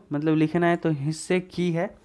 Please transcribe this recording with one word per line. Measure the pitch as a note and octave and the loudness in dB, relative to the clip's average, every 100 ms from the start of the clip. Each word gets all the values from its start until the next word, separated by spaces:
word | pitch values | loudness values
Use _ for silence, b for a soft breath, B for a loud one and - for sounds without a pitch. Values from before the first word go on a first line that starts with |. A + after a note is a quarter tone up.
| - | -6
मतलब | D3 D#3 D#3 | -2 2 2
लिखना | D#3 F3 E3+ | 2 2 2
है, | E3+ | 2
तो | E3 | 0
हिस्से | D3 C#3+ D#3+ - F#3 | -2 -4 -6 -2 -2
की | F3+ - F3 | -2 -4 -2
है, | E3 G3+ - | -2 -4 -8